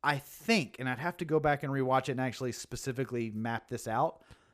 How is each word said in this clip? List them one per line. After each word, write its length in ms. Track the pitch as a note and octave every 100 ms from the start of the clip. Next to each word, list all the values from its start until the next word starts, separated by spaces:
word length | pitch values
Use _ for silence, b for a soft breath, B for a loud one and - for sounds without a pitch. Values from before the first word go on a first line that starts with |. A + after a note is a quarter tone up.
I 140 | D3 C#3+
think, 600 | - - - A3+ C3+ -
and 100 | C3
I'd 100 | A#2+
have 200 | E3+ E3+
to 80 | D#3+
go 120 | D#3
back 220 | D3 C#3+
and 80 | C#3+
rewatch 380 | C#3 C3 C3 C3
it 40 |
and 80 | B2+
actually 300 | C3 A2 B2+
specifically 800 | A2+ - B2 C3+ B2+ C3 A#2+ A2+
map 340 | G#2+ A2+ A#2 -
this 180 | A#2+ A#2
out, 360 | A2 D#3+ - b b b